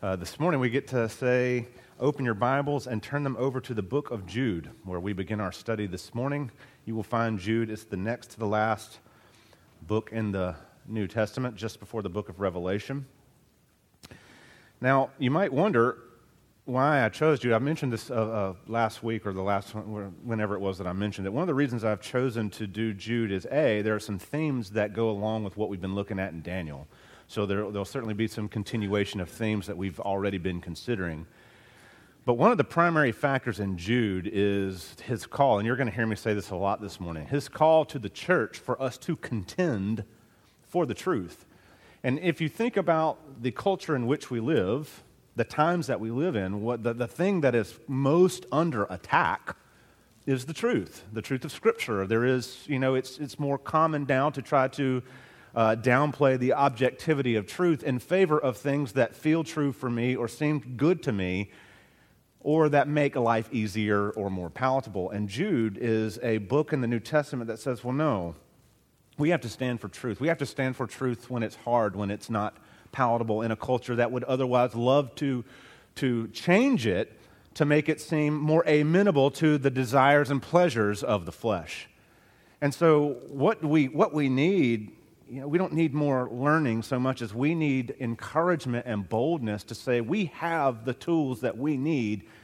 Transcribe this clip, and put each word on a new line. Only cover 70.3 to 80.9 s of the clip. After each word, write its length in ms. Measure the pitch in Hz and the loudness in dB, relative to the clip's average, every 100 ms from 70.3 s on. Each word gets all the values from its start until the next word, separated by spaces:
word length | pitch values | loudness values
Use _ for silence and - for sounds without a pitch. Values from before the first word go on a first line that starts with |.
| 165 | -2
to 80 | 139 | -4
stand 300 | - 131 123 | -2 -4 -2
for 100 | 120 | -8
truth 420 | - 131 120 - | -4 -4 -4 -6
when 140 | 123 | -4
it's 140 | 110 - | -4 -6
hard, 400 | - 120 107 98 | 0 2 2 0
when 160 | 101 | -4
it's 180 | 104 - | -4 -2
not 260 | 113 104 - - - - | -2 -2 -6 -20 -20 -16
palatable 500 | - 123 117 113 107 | 0 2 2 0 0
in 80 | 113 | 0
a 60 | 110 | -4
culture 400 | - 127 - 120 | 0 -2 0 0
that 160 | 120 | 0
would 120 | 123 127 | 0 -2
otherwise 500 | 131 131 123 123 113 | 0 2 4 2 2
love 400 | 120 139 139 - | 4 4 4 -4
to, 280 | 143 127 117 - - - _ - | -2 -2 -4 -16 -20 -20 _ -4
to 320 | 135 120 113 | 0 0 -2
change 580 | - - 185 262 240 113 | -6 4 4 6 2 2
it 340 | 90 113 - - - _ - | 0 -2 -6 -20 -20 _ 0
to 100 | 147 | 4
make 240 | 147 151 | 4 4
it 100 | 156 | -2
seem 360 | - 156 151 151 | 0 0 0 0
more 280 | 151 160 170 | 2 2 6
amenable 640 | 151 151 170 202 147 135 | 4 6 4 6 6 4
to 260 | 135 156 151 | 4 4 4
the 140 | 135 | 2
desires 580 | 127 127 135 135 147 139 | 0 2 6 8 6 4
and 140 | 139 | 0
pleasures 580 | - 170 180 117 104 | 2 4 4 2 0